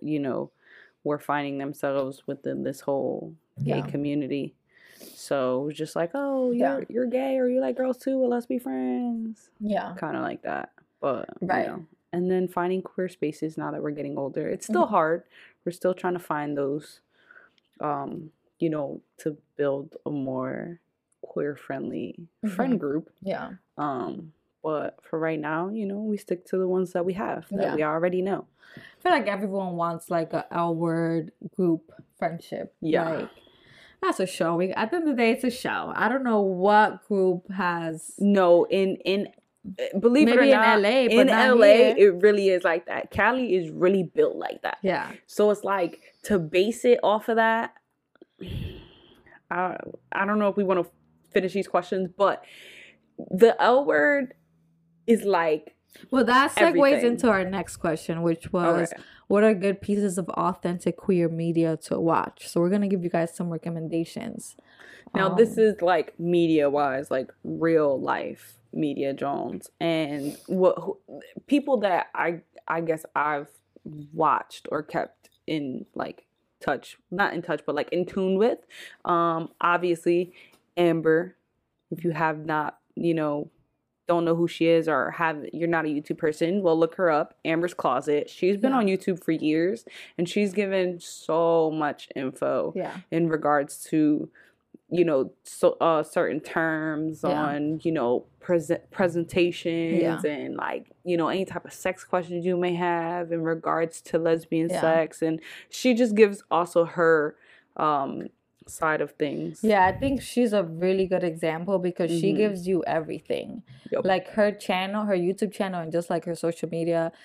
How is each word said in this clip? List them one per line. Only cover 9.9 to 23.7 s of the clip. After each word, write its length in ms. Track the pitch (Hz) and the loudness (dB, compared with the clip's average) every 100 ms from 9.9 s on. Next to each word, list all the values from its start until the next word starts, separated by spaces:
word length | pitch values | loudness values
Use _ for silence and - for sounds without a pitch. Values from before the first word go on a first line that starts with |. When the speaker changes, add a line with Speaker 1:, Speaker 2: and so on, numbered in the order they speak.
| 185 | -10
Speaker 1:
Kinda 240 | 156 131 | -8 -6
like 200 | 123 - | -6 -8
that. 300 | - 71 - _ _ _ | -8 -8 -8 _ _ _
But, 300 | 143 123 - - | -4 -4 -8 -10
you 60 | 185 | -4
Speaker 2:
Right. 200 | - - | -2 -2
Speaker 1:
know, 180 | 180 160 _ _ | -8 -16 _ _
and 180 | 175 180 | -4 0
then 180 | 185 180 | 0 0
finding 320 | 180 175 185 | -2 -2 -4
queer 260 | 185 - 185 | -6 -6 -6
spaces 500 | - 151 151 156 156 | -4 -8 -6 -8 -6
now 140 | 151 | -8
that 100 | 151 | -6
we're 100 | 151 | -6
getting 260 | 147 143 143 | -6 -8 -6
older. 300 | 139 - 151 | -6 -6 -6
It's 160 | 185 - | -6 -4
still 180 | 233 320 | 0 2
Speaker 2:
Mm-hmm. 80 | 202 | 2
Speaker 1:
hard. 280 | 160 170 - - - _ | 2 0 -4 -20 -20 _
We're 80 | - | -10
still 220 | - 185 | -4 -4
trying 200 | 185 185 | -2 -4
to 60 | 175 | -6
find 380 | - 151 147 143 | -6 -6 -4 -4
those, 420 | 139 147 - - _ _ _ - _ _ _ _ | -4 -4 -8 -20 _ _ _ -20 _ _ _ _
um, 520 | 151 143 139 - 156 _ _ _ | -6 -6 -8 -12 -14 _ _ _
you 100 | 165 | -4
know, 320 | 151 139 151 - _ | -2 -6 -10 -16 _
to 200 | 160 147 _ - | -8 -8 _ -4
build 400 | 143 139 147 - 143 | -2 -2 -6 -12 -8
a 40 | |
more 720 | 147 131 131 131 135 170 170 _ _ _ _ | -6 -4 -4 -6 -6 -10 -14 _ _ _ _
queer 340 | - - 147 139 | -12 -6 -6 -8
friendly 720 | - 135 139 - - - 170 _ 214 | -10 -8 -8 -8 -10 -14 -20 _ -6
friend 280 | 185 262 | -2 0
Speaker 2:
Mm-hmm. 40 | 214 | 0
Speaker 1:
group. 320 | 147 147 - _ | 0 -4 -6 _
Speaker 2:
Yeah. 320 | 190 160 - 185 _ | -8 -8 -8 -14 _